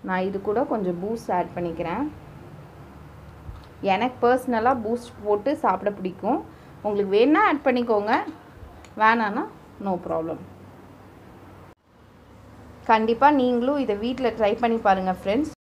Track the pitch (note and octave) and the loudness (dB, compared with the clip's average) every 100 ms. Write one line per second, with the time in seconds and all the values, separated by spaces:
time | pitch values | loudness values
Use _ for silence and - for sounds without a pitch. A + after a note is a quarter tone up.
0 | G3 F#3 F#3 G3 G3+ G#3+ C#4+ A#3 F3+ F3 | -2 -2 -2 -4 -2 0 0 -2 -2 -4
1 | G3 A3+ - F3+ E3+ F3+ F3 E3 E3+ G3 | -4 -6 -2 -2 -2 -4 -6 -4 -4 -4
2 | D4+ - - - - - - - - - | -4 -8 -18 -20 -18 -20 -20 -20 -20 -20
3 | - - - - - - - - G3 F#3+ | -20 -20 -20 -18 -16 -16 -18 -4 0 2
4 | B3 B3 A#3+ B3+ B3+ A3+ A#3 B3+ G#3+ A#3+ | 0 2 4 4 2 2 2 2 -2 -4
5 | - - G3+ G#3 C4+ D4+ A3+ F#3 G3+ G3+ | -6 -8 0 0 2 0 2 2 -2 -4
6 | F#3+ - G3 D#4+ - - - - G#3 G#3 | -8 -4 -2 -2 -4 -20 -20 -8 -2 -2
7 | G3+ G3+ C4 D#4+ G#4 D4 C#4 A#3+ A#3+ G#3+ | 2 4 6 4 4 2 0 0 2 0
8 | G#3 C#4 D#4+ - - - - - - - | 2 0 -2 -12 -20 -20 -20 -20 -16 2
9 | A3 A#3 G#3+ A3 G#4 - - - G3 F3+ | 4 4 0 -2 -6 -12 -20 -8 -4 -4
10 | E3+ E3 D#3+ E3 - - - - - - | -2 -4 -4 -8 -12 -18 -20 -20 -20 -20
11 | - - - - - - - - _ _ | -20 -20 -20 -20 -20 -20 -20 -20 _ _
12 | - - - - - - - - - A3 | -20 -20 -20 -20 -20 -20 -20 -14 2 2
13 | A3 A#3 C#4 D4 B3 A#3+ B3 D4 A#3 G3+ | 4 6 6 6 2 2 2 0 0 -2
14 | A#3 B3+ B3 A3+ G#3 A3+ A#3+ A3+ G#3+ F#3+ | -2 -2 -2 2 0 2 0 2 2 2
15 | F#3 F#3 G3 A3+ D4+ - | 2 -2 -2 0 -2 -8